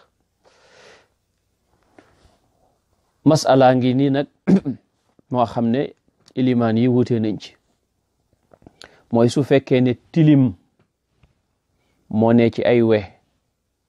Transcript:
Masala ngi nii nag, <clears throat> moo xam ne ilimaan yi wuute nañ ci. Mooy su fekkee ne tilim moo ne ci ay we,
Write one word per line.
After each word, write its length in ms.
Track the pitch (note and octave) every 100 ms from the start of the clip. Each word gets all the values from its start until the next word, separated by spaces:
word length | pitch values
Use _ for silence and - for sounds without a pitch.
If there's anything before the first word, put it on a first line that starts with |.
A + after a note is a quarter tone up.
| _ _ _ _ _ _ _ _ - _ _ _ _ _ _ _ _ _ _ _ _ _ _ _ _ _ _ _ _ _ _ _ C#3+
Masala 400 | C#3+ - C3+ B2+ B2+
ngi 180 | B2+
nii 160 | B2+ C#3
nag, 160 | C#3 C#3+ _ - F#3+ C#3 G#2+
<clears throat> 520 | _ _ _ _ -
moo 160 | B2 A#2
xam 200 | B2+ A#2
ne 120 | B2 - - _ _ _
ilimaan 420 | - B2+ A#2+ A2+ A2+
yi 100 | B2
wuute 280 | B2 A#2 A#2
nañ 160 | A2 G2
ci. 100 | - _ _ _ _ _ _ _ _ _ _ _ - _ - _ -
Mooy 180 | A#2 A#2+
su 120 | -
fekkee 360 | B2+ C#3 - C3
ne 120 | B2+ A#2+ _
tilim 340 | E3 D3+ C#3 B2+ F#2 _ _ _ _ _ _ _ _ _ _ _ _ _ _ -
moo 220 | G#2+ A2+
ne 120 | A#2 A#2
ci 120 | A2+
ay 160 | - A#2+
we, 180 | A2+ G#2+ F#2+ _ _ _ _ _ _ _